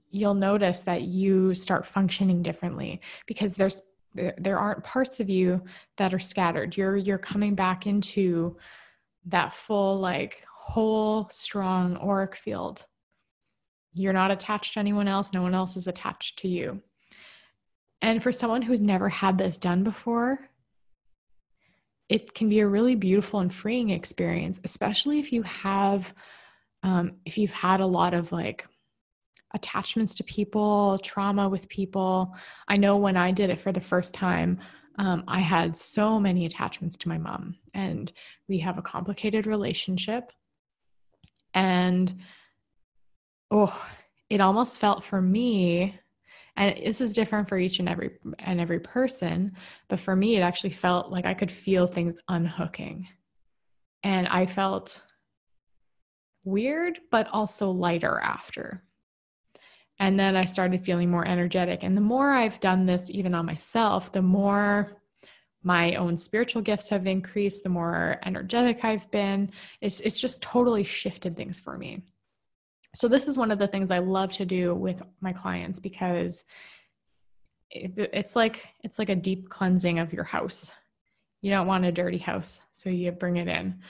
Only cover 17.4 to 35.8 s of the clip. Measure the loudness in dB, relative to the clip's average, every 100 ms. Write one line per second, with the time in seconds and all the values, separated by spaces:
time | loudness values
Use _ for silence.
17.4 | _ _ _ _ _ -4 0 2 0 0
18.4 | 0 0 0 2 2 2 0 0 2 2
19.4 | 0 -2 0 0 0 -2 -2 0 0 -2
20.4 | -8 _ _ _ _ _ _ _ _ _
21.4 | _ _ _ _ _ _ -2 -2 0 -2
22.4 | 2 4 4 4 4 4 4 2 2 0
23.4 | -2 -2 -4 -2 0 -2 -4 -4 -2 -2
24.4 | -4 -6 -8 -4 -2 0 0 0 0 -2
25.4 | -4 -6 -2 2 4 2 -2 -12 -20 -20
26.4 | -20 _ _ _ 2 2 2 -4 -8 -2
27.4 | -2 0 2 4 4 2 2 2 0 -4
28.4 | -4 -6 -14 _ _ _ _ _ _ _
29.4 | _ -10 -6 -6 -4 -2 -2 -4 -6 -4
30.4 | -2 2 2 4 4 2 -2 -2 0 2
31.4 | 2 0 -4 -6 -4 0 2 2 0 -6
32.4 | -18 -10 0 4 6 6 4 4 4 4
33.4 | 2 0 -2 -2 0 0 0 -2 0 2
34.4 | 0 -2 -6 -20 _ -4 -2 -2 -2 0
35.4 | 2 2 2 -2